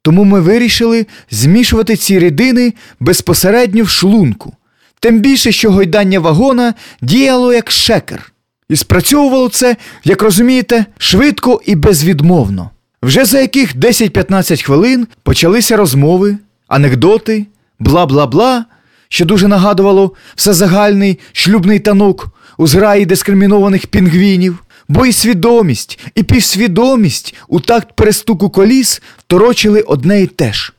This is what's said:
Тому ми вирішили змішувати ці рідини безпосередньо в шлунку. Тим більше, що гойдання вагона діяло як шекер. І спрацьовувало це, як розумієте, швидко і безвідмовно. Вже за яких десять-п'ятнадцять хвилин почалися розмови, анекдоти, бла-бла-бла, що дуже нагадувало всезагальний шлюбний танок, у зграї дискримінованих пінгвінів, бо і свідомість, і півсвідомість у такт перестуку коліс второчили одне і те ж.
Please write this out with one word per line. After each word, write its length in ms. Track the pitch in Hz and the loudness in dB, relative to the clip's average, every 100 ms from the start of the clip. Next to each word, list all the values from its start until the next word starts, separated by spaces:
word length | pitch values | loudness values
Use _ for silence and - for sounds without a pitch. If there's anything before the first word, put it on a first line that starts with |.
Тому 220 | 156 175 | 2 2
ми 160 | 202 196 | 2 2
вирішили 640 | 165 226 240 - 233 226 214 - _ | 2 0 0 -2 -2 -2 -4 -12 _
змішувати 640 | 104 135 208 247 220 226 220 | -4 0 2 2 0 -2 -2
ці 240 | - 190 | 0 0
рідини 540 | 175 147 254 247 240 - - _ | 2 0 0 0 -2 -4 -20 _
безпосередньо 840 | 127 185 - 165 185 226 247 208 | -2 -2 -2 -2 0 0 0 0
в 60 | 196 | -2
шлунку. 640 | - 185 220 147 101 - - _ _ _ _ | 0 2 2 0 -4 -12 -20 _ _ _ _
Тим 200 | 226 226 | 0 2
більше, 320 | 269 269 233 | 2 0 0
що 200 | - 220 | 0 0
гойдання 480 | 190 180 208 196 190 | 2 2 0 0 0
вагона 540 | 160 156 269 247 240 - - - | 0 0 0 0 -2 -4 -16 -10
діяло 520 | 123 220 269 254 247 | -2 0 2 0 0
як 180 | 240 - | 0 -2
шекер. 600 | - - 208 - - - _ _ _ _ | -4 0 -2 -4 -18 -18 _ _ _ _
І 60 | 147 | -4
спрацьовувало 760 | - 180 - 294 285 262 254 | 0 -2 0 0 2 0 -2
це, 260 | - 247 233 - - | -2 -2 -2 -8 -8
як 180 | - 202 | -2 0
розумієте, 640 | 220 180 240 254 - 233 208 _ | 2 2 2 0 0 -2 -2 _
швидко 640 | - 185 285 - 254 240 - | -2 0 0 0 -2 -2 0
і 100 | 180 | 0
безвідмовно. 960 | 147 165 160 156 160 180 101 95 85 _ _ _ | 2 0 0 0 2 2 0 -4 -10 _ _ _
Вже 220 | 123 165 262 | -2 0 2
за 140 | 269 | 0
яких 360 | 262 277 220 127 | 0 -2 -2 0
десять-п'ятнадцять 880 | 226 233 214 196 180 190 - 156 | -2 0 -2 -2 -2 -2 -2 -4
хвилин 440 | - 139 226 262 233 _ | 0 0 2 0 -4 _
почалися 540 | - 120 170 220 - 220 | -4 0 0 0 0 0
розмови, 600 | 185 131 143 180 202 202 _ _ _ | 0 2 2 0 -2 -4 _ _ _
анекдоти, 800 | 135 143 123 165 220 220 220 208 _ _ _ | 0 0 2 2 0 -2 -6 -6 _ _ _
бла-бла-бла, 840 | 110 165 165 139 139 139 247 247 226 _ _ _ _ | 0 0 0 0 0 0 0 -2 -6 _ _ _ _
що 160 | - 170 | -4 0
дуже 220 | 208 202 | 2 2
нагадувало 680 | 202 202 190 196 196 190 - - - | 2 2 2 2 2 0 -4 -20 -4
всезагальний 840 | 208 175 196 190 208 196 202 185 - | -2 2 2 2 2 0 -2 -4 -10
шлюбний 480 | - - 214 175 208 | -6 0 0 2 0
танок, 520 | 214 202 202 185 - _ - - | 2 2 0 -2 -8 _ -20 -4
у 100 | 156 | 0
зграї 380 | 160 208 202 180 | 2 2 0 0
дискримінованих 840 | 190 - 196 196 208 196 190 - | -2 0 0 2 2 0 -2 -2
пінгвінів, 760 | - 180 175 202 185 185 175 _ _ - | 0 0 2 0 0 -2 -6 _ _ -4
бо 160 | 147 254 | 0 0
і 80 | |
свідомість, 840 | 202 220 196 226 233 185 113 - - - - | 0 -2 0 2 2 0 -4 -8 -18 -8 -6
і 80 | |
півсвідомість 1120 | 190 262 - 185 226 175 254 262 196 - - - - | 0 0 0 -2 -2 0 0 0 0 -2 -14 -20 -6
у 120 | - | -4
такт 360 | - 233 - - | 0 -2 -2 -2
перестуку 540 | 214 202 - 180 202 | -2 -2 -4 -2 -2
коліс 520 | - 196 262 240 - - - | 0 2 2 -2 -6 -12 -20
второчили 640 | _ 180 233 233 214 208 | _ 2 2 2 0 0
одне 400 | - 143 147 208 | 0 -2 0 0
і 60 | 185 | 0
те 260 | - 127 | -2 -4
ж. 200 | - - | -4 -12